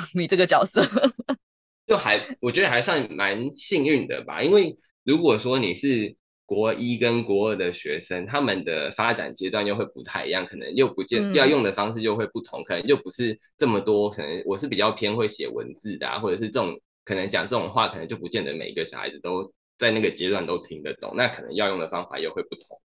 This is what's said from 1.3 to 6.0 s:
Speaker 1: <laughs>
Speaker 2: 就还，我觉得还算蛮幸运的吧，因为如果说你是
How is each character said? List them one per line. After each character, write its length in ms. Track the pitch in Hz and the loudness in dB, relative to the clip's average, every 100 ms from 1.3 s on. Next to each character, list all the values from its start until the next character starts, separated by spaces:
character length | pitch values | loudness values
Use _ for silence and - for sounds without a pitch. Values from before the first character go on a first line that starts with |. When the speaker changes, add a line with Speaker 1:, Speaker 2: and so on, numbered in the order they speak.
| 269 | -8
Speaker 1:
<laughs> 520 | _ _ _ _ - | _ _ _ _ 0
Speaker 2:
就 80 | 214 | 2
还， 240 | - 107 - - | 4 0 0 -4
我 140 | 123 | -2
觉 80 | 120 | 2
得 80 | 190 | 2
还 140 | 120 | 2
算 280 | 156 165 120 | 2 0 0
蛮 360 | 78 98 101 131 143 | -2 -2 -2 -4 -8
幸 260 | - 190 | -2 0
运 240 | 139 143 90 | 4 2 2
的 160 | - | -6
吧， 180 | - 78 | -6 -2
因 80 | 135 | 4
为 260 | 208 175 147 _ _ | 6 4 -2 _ _
如 180 | - 151 | 0 4
果 160 | 165 110 | 4 4
说 200 | 123 127 | 2 0
你 160 | 107 | 0
是 400 | - 143 123 | 0 0 2